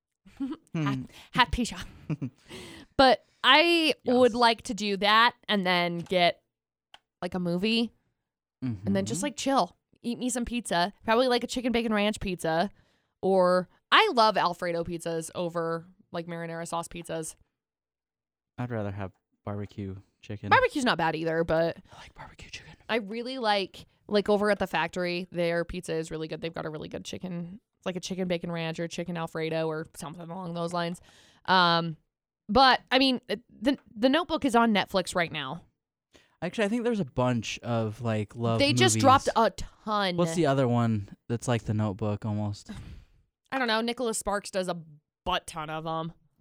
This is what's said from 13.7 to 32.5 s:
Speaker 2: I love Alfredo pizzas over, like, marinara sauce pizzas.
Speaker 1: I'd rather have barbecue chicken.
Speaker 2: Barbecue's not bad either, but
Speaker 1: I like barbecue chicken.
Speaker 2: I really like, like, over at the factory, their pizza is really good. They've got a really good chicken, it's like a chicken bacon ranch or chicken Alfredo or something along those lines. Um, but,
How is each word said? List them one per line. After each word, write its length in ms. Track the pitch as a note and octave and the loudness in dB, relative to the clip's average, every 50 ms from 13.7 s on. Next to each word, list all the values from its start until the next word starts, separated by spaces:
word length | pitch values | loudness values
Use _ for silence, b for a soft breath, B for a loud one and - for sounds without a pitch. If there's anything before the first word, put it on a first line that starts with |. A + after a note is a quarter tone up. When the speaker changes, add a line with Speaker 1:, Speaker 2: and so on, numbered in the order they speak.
| _ _ _ _ | _ _ _ _
Speaker 2:
I 180 | C4 E4+ A4 G#4 D4 | 6 6 6 6 4
love 220 | A#3 A3 A3 G3 | 4 4 4 4
Alfredo 460 | F3+ D#3 F3 F3 - F#3 F3 E3 E3+ | 4 0 0 -2 -2 -4 -2 -2 -2
pizzas 480 | E3 F3+ E3+ E3 - E3+ E3 E3 D#3+ - - | -4 -4 -6 -6 -6 -4 -4 -4 -6 -6 -6
over, 520 | - F3+ E3+ E3+ E3+ E3 E3 E3 E3 E3+ F#3 _ _ _ _ | -6 -6 -4 -4 -4 -2 -2 -4 -6 -8 -14 _ _ _ _
like, 160 | - F3 E3+ | -10 -10 -8
marinara 400 | F3 E3+ E3 E3+ E3 E3 E3 E3+ | -8 -10 -10 -8 -8 -8 -10 -8
sauce 220 | - E3+ E3 E3 - | -6 -6 -6 -8 -8
pizzas. 480 | - E3+ E3 - E3 D#3+ D#3 - - _ _ _ _ _ _ _ _ _ _ _ _ _ _ _ _ _ _ _ _ _ _ _ _ - | -12 -14 -10 -8 -8 -8 -8 -10 -12 _ _ _ _ _ _ _ _ _ _ _ _ _ _ _ _ _ _ _ _ _ _ _ _ -8
Speaker 1:
I'd 120 | B2 B2 | -6 -6
rather 200 | A#2+ A2 G2+ G2+ | -4 -4 -4 -4
have 220 | G2 G2+ G2 F#2 - _ _ _ _ _ _ | -6 -8 -10 -10 -12 _ _ _ _ _ _
barbecue 500 | G#2+ G#2 G2+ G2+ - - G#2+ G2+ F#2+ F#2+ G2 - _ _ _ | -10 -8 -8 -8 -10 -10 -10 -10 -10 -10 -12 -16 _ _ _
chicken. 260 | - - G#2+ - - - | -14 -14 -12 -10 0 2
Speaker 2:
Barbecue's 340 | A4 C5 B4+ - - D4+ B3 | 4 4 4 2 -2 -2 -2
not 140 | A3+ F3 E3+ | 0 0 0
bad 160 | E3 D#3+ D#3 | 0 -2 -2
either, 300 | D#3+ E3 E3 D#3+ E3 E3+ | -2 -4 -2 -2 -2 0
but 320 | E3 D#3+ D#3+ E3+ E3 - - - _ | 0 0 0 0 0 -2 -6 -14 _
Speaker 1:
I 80 | - - | -20 -20
like 140 | - - _ | -20 -20 _
barbecue 340 | - - - - - - - | -20 -20 -20 -20 -20 -20 -18
chicken. 240 | - - - - - - _ - | -18 -18 -18 -20 -20 -20 _ -4
Speaker 2:
I 80 | A3 | -4
really 420 | B3 G#3 F#3 A3+ A#3+ A3 B3+ C4 C4 | -4 -4 -6 -8 -10 -8 -8 -8 -2
like, 480 | A#3 G#3+ G#3 G3+ F#3+ - - - E3 - _ _ _ - | 0 2 2 2 0 -4 -8 -16 -20 -20 _ _ _ 0
like, 200 | G#3 G#3 F#3 - | 0 0 2 2
over 220 | G#3 G3 G#3 G#3 | 2 2 4 2
at 80 | G3+ - | 2 0
the 80 | G3+ | -2
factory, 600 | - - D#3+ D#3+ E3+ - F3+ F3+ F3 F3 F3 F#3 - | -2 0 -2 -2 -2 -2 -4 -4 -2 -4 -4 -6 -6
their 340 | - E3+ E3+ E3+ E3+ E3+ E3 | -4 -2 -2 0 0 -2 -2
pizza 300 | - - F3+ - - E3 | -4 -8 -10 -6 -4 -4
is 160 | D#3+ D#3+ D#3+ | -4 -4 -6
really 160 | D#3+ D#3 D#3+ | -8 -8 -8
good. 140 | D#3+ D#3+ D#3+ | -8 -8 -8
They've 120 | E3 E3 E3 | -8 -8 -8
got 120 | - E3 | -8 -8
a 20 | D#3+ | -8
really 200 | D#3 D#3 - - | -8 -10 -10 -10
good 160 | D#3+ E3 F#3 | -10 -10 -10
chicken, 560 | - - F#3+ F#3 F#3 F3 E3+ E3+ E3+ F#3+ A#3+ _ _ _ _ | -10 -10 -10 -8 -8 -8 -8 -10 -10 -14 -18 _ _ _ _
it's 80 | _ | _
like 80 | F#3+ F3 | -8 -8
a 60 | F3+ | -8
chicken 260 | - - F#3+ F3+ F#3+ | -8 -8 -6 -4 -2
bacon 240 | F3+ F3 E3+ F3+ F3 | -2 -2 -2 -2 -6
ranch 300 | E3+ E3 E3 D#3+ D#3+ E3+ | -6 -4 -6 -6 -6 -6
or 80 | E3+ E3+ | -8 -6
chicken 280 | - - E3+ F3+ F3 | -6 -8 -8 -6 -6
Alfredo 520 | E3 E3 E3 - E3 D#3+ D#3+ E3 D#3+ D#3+ D#3+ | -6 -6 -6 -6 -6 -4 -2 -2 -2 -2 -2
or 180 | D#3 D#3 E3 - - | -4 -6 -8 -12 -12
something 320 | - F3 D3 D3 F3 E3+ E3 | -14 -12 -12 -12 -12 -14 -12
along 260 | E3+ F#3+ F#3 E3+ E3+ | -12 -10 -10 -8 -6
those 180 | E3+ E3+ E3+ | -4 -4 -4
lines. 280 | F3 F3 E3+ E3+ F3+ - b b b b b b b b b | -2 -4 -4 -4 -6 -10 b b b b b b b b b
Um, 500 | - F#3 F#3 F3 E3+ E3+ E3+ E3 E3 D#3 - _ _ _ _ _ _ _ _ _ | 4 6 6 6 6 4 2 2 -2 -6 -10 _ _ _ _ _ _ _ _ _
but, 320 | - | 2